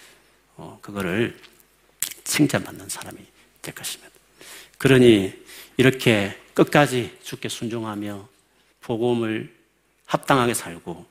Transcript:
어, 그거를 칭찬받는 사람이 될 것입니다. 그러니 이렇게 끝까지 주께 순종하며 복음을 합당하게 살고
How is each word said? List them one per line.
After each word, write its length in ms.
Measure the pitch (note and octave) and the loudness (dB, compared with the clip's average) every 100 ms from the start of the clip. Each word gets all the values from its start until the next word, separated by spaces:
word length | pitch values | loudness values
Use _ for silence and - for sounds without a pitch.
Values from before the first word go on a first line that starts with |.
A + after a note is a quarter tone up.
| - _ _ _ _ - | -20 _ _ _ _ -20
어, 220 | D#2+ A2 | -20 -20
그거를 560 | - G2+ F#2 G2+ A#2 - - _ _ _ _ - - - | -12 -6 -4 -2 -2 -6 -20 _ _ _ _ -10 -10 -10
칭찬받는 640 | - - C#3+ G#2 - - - | -4 0 2 0 -4 -14 -14
사람이 300 | - - - - _ _ _ | -14 -14 -16 -20 _ _ _
될 120 | - | -18
것입니다. 380 | - - - - _ _ _ - - - - | -12 -12 -12 -18 _ _ _ -20 -20 -20 0
그러니 680 | C3+ C3 B2 G#2 F#2+ - - - - - | 4 8 8 8 4 -6 -20 -20 -8 2
이렇게 640 | C3 - B2+ G#2+ G2 - - | 2 4 2 2 0 -8 -6
끝까지 600 | - A#2 D#3 C#3 B2+ G2 - | 0 4 4 2 0 -6 -10
주께 260 | - B2 A2+ | -16 -12 -10
순종하며 800 | - A#2+ A#2 A2 G#2 G#2 G2+ G2+ _ _ _ _ _ | -8 -8 -8 -8 -8 -10 -12 -16 _ _ _ _ _
복음을 720 | - A2+ B2 B2 A2 A2 C3+ _ _ _ _ _ - | -8 -2 0 0 -2 -6 -8 _ _ _ _ _ -4
합당하게 480 | - - C3+ A#2+ | -4 2 2 2
살고 500 | A2 E2+ E2+ - E2+ - | -2 -8 -14 -14 -14 -16